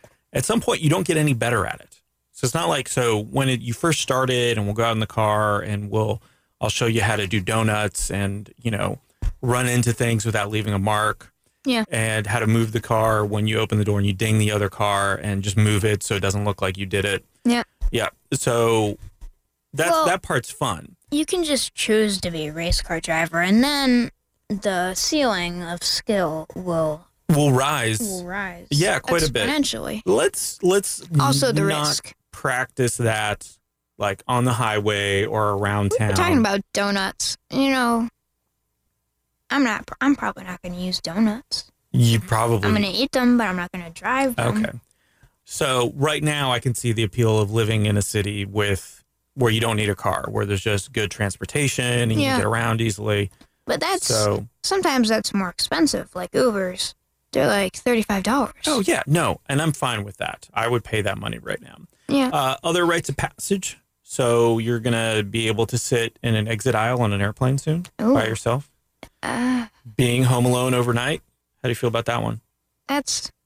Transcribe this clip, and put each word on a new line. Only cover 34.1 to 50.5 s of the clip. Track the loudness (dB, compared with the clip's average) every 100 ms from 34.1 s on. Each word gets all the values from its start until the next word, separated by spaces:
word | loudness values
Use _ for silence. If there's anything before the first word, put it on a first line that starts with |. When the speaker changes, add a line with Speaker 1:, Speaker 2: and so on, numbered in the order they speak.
| -4 -2
Speaker 1:
on | 0
the | 2
highway | 0 0 0 0 0 0 0
or | 0 0 0
around | 0 0 0 0 0
Speaker 2:
We |
were | 0
Speaker 1:
town. | 2
Speaker 2:
talking | 2 2
about | 2 0 -2
donuts. | -2 0 0 -2 -4 -6 -8 _
You | 0 2
know, | 2 2 0 -2 -8 _ _ _ _ _ _ _ _ _ _ _ _ -4
I'm | 0
not, | 2 0 -6 -2
I'm | 0 2
probably | -2 -6
not | -12 -12
gonna | -10 -6
use | -4 -4
donuts. | -4 0 2 0 -6 -10 -10 _ _
Speaker 1:
You | 4 4 4
probably | 2 2 2 2 2
Speaker 2:
I'm |
gonna | 2 2
eat | 0 0
them, | 2 4 4
but | 2
I'm | -2
not | -6
gonna | -10 -12
drive | -8 -2 0 0 0
them. | 0 0
Speaker 1:
Okay. | -2 -6 -16 _ _ _ _ _
So | -16 -4 0 2 0 0
right | 0 2
now | 0 0 0
I | 0
can | 0
see | -2 -2
the | 0
appeal | 0 2 4 4
of | 2
living | 2 2 2 2
in | 2
a |
city | 0 -2 -2 -4
with, | -4 0 0 0 -4 -20 _ _ _
where | 0 2
you | 2
don't | 0 0
need | 0
a | 0
car, | -2 -2 -4
where | -4
there's | -2